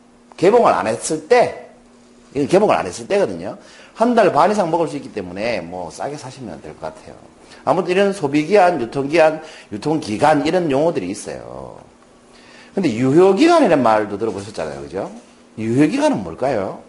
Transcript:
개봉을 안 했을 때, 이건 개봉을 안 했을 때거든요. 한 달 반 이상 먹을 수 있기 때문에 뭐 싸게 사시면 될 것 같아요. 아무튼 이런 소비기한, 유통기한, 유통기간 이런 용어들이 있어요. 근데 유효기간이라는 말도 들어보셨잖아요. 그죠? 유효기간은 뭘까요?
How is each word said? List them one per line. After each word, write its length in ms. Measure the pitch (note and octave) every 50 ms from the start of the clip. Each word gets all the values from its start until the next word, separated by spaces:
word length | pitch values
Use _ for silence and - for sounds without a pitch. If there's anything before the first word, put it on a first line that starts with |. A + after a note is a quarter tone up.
| _ _ _ _ _ _ - -
개봉을 360 | D#3 F#3 A3 B3 A3+ D#3 G2
안 140 | E2+ F#2 G#2+
했을 400 | A2+ - - - D#3+ D#3 - -
때, 400 | A#3+ B3 G3 B2+ - - - - - - _ _ _ _ _ _ _ _ _ - -
이건 140 | C3 D3 A#2
개봉을 280 | - F#3+ G#3+ F#3 A#2
안 120 | E2 E2+ F#2
했을 200 | E2+ - A#2 -
때거든요. 520 | F#3+ G3+ F#3 - F#2+ E2 E2+ G#2 D#3+ - - - - - - - -
한 220 | - A3 B3 A#3+
달 160 | A3+ G#3 E3+
반 180 | B2+ C#3 D#3+ F#3+
이상 220 | G#3 G#3 F#3+ E3
먹을 160 | D#3+ E3+ E3+ D3
수 80 | D3
있기 180 | C#3+ B2+ B2+ -
때문에 480 | G#2 F#2 F2+ F2 F#2+ G#2 A#2+ A#2 G2
뭐 300 | E2 E2 F2+ F2+ F2 D#2+
싸게 260 | D#2 F2 F#2+ C3 C#3+ D3
사시면 460 | - C3 B2+ C3+ C3 G#2 D#2+ C#2 D2
될 100 | D#2+ D#2 -
것 160 | D#2+ D#2 D#2
같아요. 180 | - - - - - - - - - - - - - -
아무튼 280 | - C#3 E3+ F3+ E3+
이런 200 | F3+ F#3+ G3+ G3
소비기한, 720 | F#3+ G3 D3+ C#3 C#3 D3+ D3+ D#3 G3+ G#3 F3+ F3+ F3 C#3+
유통기한, 600 | A#2 A2+ - C#3 C3+ C#3 D3+ E3+ D#3 D#3 D#3 D#3+ - - - - - -
유통기간 760 | G2+ G#2 - D3 D#3+ D3+ A2 - G#2+ G2 - D3 D#3 D3 C#3 D#3
이런 240 | D#3+ F#3 F3 D#3+
용어들이 360 | C3 C3+ D3+ E3+ E3 C#3 F#2 F2
있어요. 680 | F#2+ - - E2 C#2+ B1+ A1+ A#1 B1 C2 C2+ B1 G#1 G1+ G1+ - _ _ _ _ _ _ _ - - - - - - - - - -
근데 180 | G3+ F#3+ D3+ A2
유효기간이라는 920 | A2 B2+ C3 C3+ E3 F#3 F#3+ G3 G3 D4 E4 F4 E4 D4 G3+ E3+ C#3+ B2+
말도 340 | A2+ A2 G#2+ G#2+ G2+ G2+ G2
들어보셨잖아요. 640 | A2 A2+ F#2+ G2 G2+ G2 - F#2 E2 D#2 C#2+ C#2
그죠? 300 | C#2+ C#2+ D2+ F#2+ A#2 F3+ G#3 A#3 - - - _ _ _ - -
유효기간은 640 | A2 A2+ A#2 C3 D3+ D#3 G#3 C#4 D4 D#4 C4 B2+ G2
뭘까요? 560 | E2 E2 - A#2+ C3+ C3+ G#2+ F#2+ G#2+ E3 - -